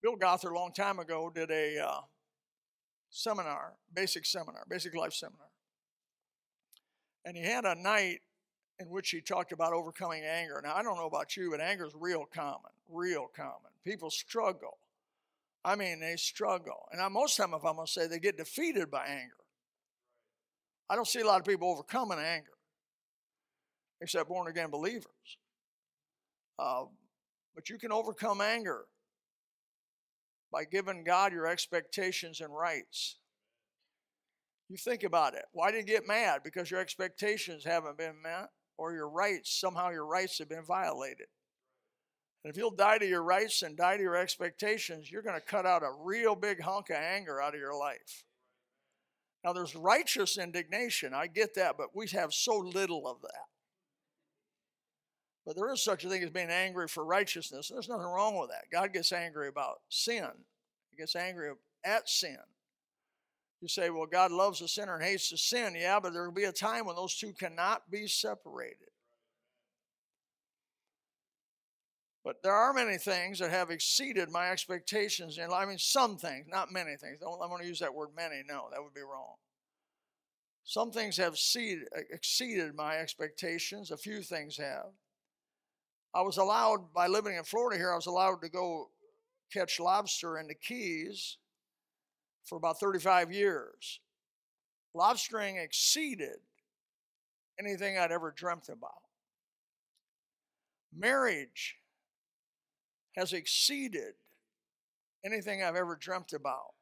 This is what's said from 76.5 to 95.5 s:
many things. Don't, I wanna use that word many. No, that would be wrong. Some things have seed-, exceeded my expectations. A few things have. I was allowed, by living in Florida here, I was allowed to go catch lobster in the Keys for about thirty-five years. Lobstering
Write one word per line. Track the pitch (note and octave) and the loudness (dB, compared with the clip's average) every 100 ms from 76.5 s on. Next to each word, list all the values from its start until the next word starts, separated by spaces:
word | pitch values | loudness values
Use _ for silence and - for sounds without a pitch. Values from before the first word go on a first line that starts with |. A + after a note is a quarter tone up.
| F#3+ D#3+ | -2 -2
many | F#3 E3 C#3 | -2 -4 -6
things. | - D3+ | -10 -10
Don't, | E3 F3 | -10 -8
I | F3 | -6
wanna | F3 | -6
use | F3 E3+ | -6 -4
that | E3 | -4
word | C3+ D3+ | -4 -10
many. | D3+ E3+ C#3+ C#3 | -6 -6 -6 -8
No, | C#3+ A#2 | -8 -8
that | C3+ | -10
would | D3 | -10
be | C#3 | -14
wrong. | C#3 C3+ B2 - _ _ _ _ _ _ _ _ _ _ _ _ | -12 -12 -14 -18 _ _ _ _ _ _ _ _ _ _ _ _
Some | - - A3+ | -8 -2 -2
things | G#3 G#3+ F3 | -2 -2 0
have | F3+ D#3+ | 0 2
seed-, | - A#3+ A3+ F3 C3+ - D3+ | 2 2 0 -4 -6 -10 -10
exceeded | E3 - - B3 G#3+ D#3+ D3 | -6 -2 0 0 -2 -2 -2
my | D3+ D#3 | -2 -2
expectations. | D#3+ - D#3 D3+ F3+ E3+ - G3+ F#3 | -4 -6 -8 -4 -4 -2 -4 -6 -10
A | D3+ | -10
few | G#3 G#3+ | -8 -8
things | F3+ E3+ D3 D3 | -6 -8 -6 -8
have. | C#3+ C#3 - G3 _ _ _ _ _ _ _ _ _ _ _ | -6 -6 -10 -14 _ _ _ _ _ _ _ _ _ _ _
I | - | 0
was | F#3+ F#3+ | 0 2
allowed, | F#3+ G#3+ A3+ G#3+ F3+ | 4 6 6 4 0
by | D#3+ F3 | 2 4
living | G3+ G#3 F3+ | 4 2 -4
in | |
Florida | D#3+ G#3+ A#3+ G3 | -2 0 0 2
here, | F3+ | 2
I | E3+ | 0
was | E3 | 0
allowed | F3+ F#3+ F3+ | 4 4 2
to | E3 | -4
go | F3 F3+ E3 B2+ _ _ _ _ _ _ | -4 -2 -4 -8 _ _ _ _ _ _
catch | G3+ F3 - | -4 -2 2
lobster | F3 F#3+ G#3 - E3+ D#3+ | 4 4 2 -2 -2 -6
in | D#3 | -8
the | |
Keys | C#3+ - B3 G3+ D#3+ E3 G3+ - - _ _ _ _ _ _ _ _ _ _ | -10 -8 -6 -4 -4 -6 -8 -8 -10 _ _ _ _ _ _ _ _ _ _
for | - E3+ | -12 -2
about | E3 D#3+ | 0 2
thirty-five | G3+ F#3+ E3 F#3 E3+ | 2 2 8 8 6
years. | F#3+ G3+ D#3+ A#2 - - - _ _ _ _ _ _ _ _ _ | 4 2 2 -4 -12 -12 -12 _ _ _ _ _ _ _ _ _
Lobstering | E3 F#3+ A#3+ - A3+ G3+ | 4 4 6 0 -2 -4